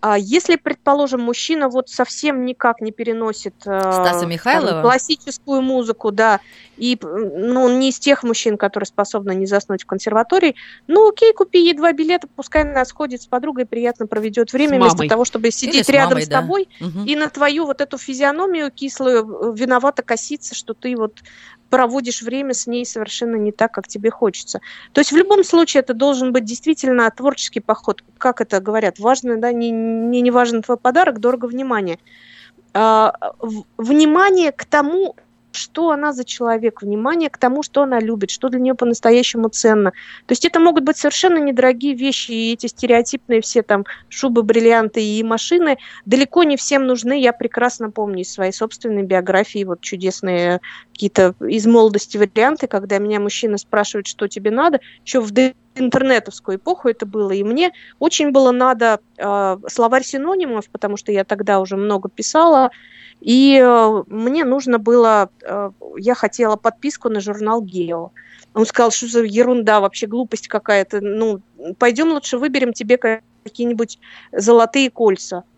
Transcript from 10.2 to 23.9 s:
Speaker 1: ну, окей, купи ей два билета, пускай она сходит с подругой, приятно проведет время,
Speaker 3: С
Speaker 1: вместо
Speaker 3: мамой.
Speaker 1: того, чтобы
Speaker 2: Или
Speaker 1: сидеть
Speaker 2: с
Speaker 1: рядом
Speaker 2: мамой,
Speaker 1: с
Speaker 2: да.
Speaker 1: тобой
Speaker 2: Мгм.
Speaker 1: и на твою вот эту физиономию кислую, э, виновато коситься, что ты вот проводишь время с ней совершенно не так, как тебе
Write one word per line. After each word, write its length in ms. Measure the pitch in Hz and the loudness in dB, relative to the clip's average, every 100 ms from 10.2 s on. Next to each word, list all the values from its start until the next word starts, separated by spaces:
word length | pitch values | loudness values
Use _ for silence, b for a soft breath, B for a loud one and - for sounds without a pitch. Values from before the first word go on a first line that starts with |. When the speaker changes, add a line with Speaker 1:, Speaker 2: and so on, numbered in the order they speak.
| 233 370 349 254 B B _ | 2 2 2 -2 B B _
Speaker 1:
ну, 220 | 349 440 | 6 6
окей, 240 | 427 453 | 6 4
купи 280 | 440 381 370 | 4 2 4
ей 80 | 339 | 4
два 200 | 294 330 | 4 0
билета, 340 | 294 320 349 - - | 0 0 -2 -4 -16
пускай 260 | 269 311 294 | -4 -2 0
она 140 | 277 | -2
сходит 380 | 254 - 302 247 | -4 -4 -8 -8
с 40 | - | -6
подругой, 380 | 247 285 254 | -6 -4 -6
приятно 420 | 247 240 240 240 220 | -6 -2 -4 -4 -6
проведет 460 | 214 214 208 226 | -4 -4 -2 -2
время, 220 | 254 294 | 0 2
Speaker 3:
С 60 | 269 | 4
Speaker 1:
вместо 160 | 185 170 | 4 4
Speaker 3:
мамой. 100 | 151 | 0
Speaker 1:
того, 160 | 220 | 0
чтобы 220 | 240 226 226 | 0 -2 -2
Speaker 2:
Или 40 | |
Speaker 1:
сидеть 340 | 226 262 285 208 | -2 -2 0 2
Speaker 2:
с 20 | |
Speaker 1:
рядом 220 | 277 269 | 2 4
Speaker 2:
мамой, 140 | 262 | 0
Speaker 1:
с 40 | - | 0
Speaker 2:
да. 140 | 269 | -2
Speaker 1:
тобой 260 | 269 392 381 B | -2 -4 -4 B
Speaker 2:
Мгм. 280 | 170 170 208 | -10 -8 -4
Speaker 1:
и 100 | 302 | -4
на 140 | 302 | -4
твою 340 | 285 294 294 | 0 0 0
вот 160 | 311 277 | -4 -4
эту 160 | 285 269 | -6 -8
физиономию 720 | - 254 277 294 392 349 294 | -10 -2 -2 0 -2 -2 -4
кислую, 540 | - 277 - 262 240 | -6 -12 -4 0 0
э, 300 | 220 185 226 214 | 0 -6 -6 -4
виновато 460 | 247 254 262 285 | 0 2 0 -2
коситься, 520 | 254 226 - 294 - | -4 -6 -6 -12 -12
что 200 | - - | -14 -14
ты 200 | 220 254 | -10 -6
вот 280 | 247 214 220 - B B B _ | -4 -6 -8 -20 B B B _
проводишь 540 | 254 247 254 240 240 | 2 2 0 -6 -8
время 320 | 226 254 277 | -8 -6 -4
с 140 | 240 - | -6 -4
ней 180 | 240 240 | -6 -6
совершенно 480 | 233 208 - 240 | -8 -10 -6 -4
не 160 | 226 208 | -2 -4
так, 220 | 208 226 | 0 -2
как 160 | 220 | -2
тебе 200 | 196 | -12